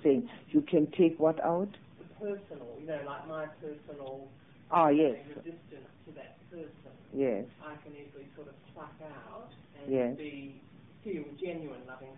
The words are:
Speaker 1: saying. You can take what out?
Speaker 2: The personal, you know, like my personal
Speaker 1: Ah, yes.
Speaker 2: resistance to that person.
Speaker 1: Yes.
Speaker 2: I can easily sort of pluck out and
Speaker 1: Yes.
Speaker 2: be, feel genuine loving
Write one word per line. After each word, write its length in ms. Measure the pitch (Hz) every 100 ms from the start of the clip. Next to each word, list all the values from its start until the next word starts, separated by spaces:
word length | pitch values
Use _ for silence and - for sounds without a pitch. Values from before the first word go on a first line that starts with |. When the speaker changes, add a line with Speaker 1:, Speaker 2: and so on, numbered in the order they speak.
Speaker 1:
saying. 260 | 156 131 - - -
You 120 | 151
can 260 | 143 170 151
take 280 | - 170 165
what 240 | 160 160
out? 260 | - 175 202 - - -
Speaker 2:
The 80 | - - 208 196
personal, 300 | - 147 120 120
you 80 | 156
know, 120 | 151 139
like 220 | 139 160
my 180 | 160 151 -
personal 640 | 156 147 - 143 135 135 139 - - - -
Speaker 1:
Ah, 180 | 170 156
yes. 260 | 147 151 113 143
Speaker 2:
resistance 600 | 147 165 - - 139 - - -
to 60 |
that 240 | 147 131 - -
person. 420 | 170 151 - - - -
Speaker 1:
Yes. 320 | 135 135 101 113 - 156
Speaker 2:
I 100 | 151
can 100 | 151
easily 340 | 147 143 139 139 -
sort 120 | 147
of 40 | 135 -
pluck 200 | 165 151 -
out 480 | 156 139 - - 240 - - 143
and 100 | 143
Speaker 1:
Yes. 240 | 135 123 127
Speaker 2:
be, 440 | 151 143 139 135 - - - -
feel 200 | 220 170 139 143
genuine 400 | 180 165 151 123 127
loving 280 | 131 135